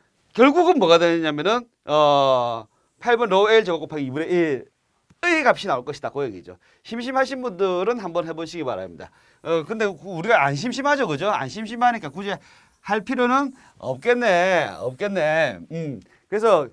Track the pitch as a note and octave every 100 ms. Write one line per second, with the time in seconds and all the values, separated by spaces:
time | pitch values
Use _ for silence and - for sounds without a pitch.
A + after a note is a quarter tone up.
0 | _ _ _ - C4+ E4 E4+ D#4 E3+ E3+
1 | E3+ E3 D#3 D3 F3 A#3+ A#3 _ - D3+
2 | D3 C#3+ C3+ B2+ A#2+ A2+ G#2+ _ _ _
3 | A3+ A#3 A3+ F#3 G#3+ A3+ F3+ D#3+ D3 D#3
4 | C3 C#3 E3 F3 D#3+ B2+ - _ _ _
5 | _ - F4 D#4+ B3 E3 G3 B2+ C3+ C#3
6 | B2+ C#3 C3+ F#2 F2+ F2+ _ _ - A#3
7 | B3 C4 C4 C4 B3 F3 F#3+ F3+ G3 B3
8 | F3+ E3+ E3 D#3+ E3 E3+ C3 F#2+ F#2 D#2+
9 | F2+ _ _ _ D3+ E3 D3 A3 G#3 D3
10 | F3+ E3 G3+ G3 C#3 C#3+ A#3+ A#3+ C#4 C#4+
11 | G#3 C#3+ G3 D#3+ C3+ F#3+ A3 A#3 B3 A3+
12 | D3 D3+ G3+ F#3 _ _ _ _ - G#3+
13 | A3 C4 B3 C4+ C#4+ - _ - B2 B2+
14 | A3+ B3 A#3 F3 F#3 F3 A#2 E2+ B2 C3
15 | G3+ F#3+ D3+ D#3+ C#3 F2+ - E3 D#3 G#2
16 | - _ - G#3 A3 F3 B2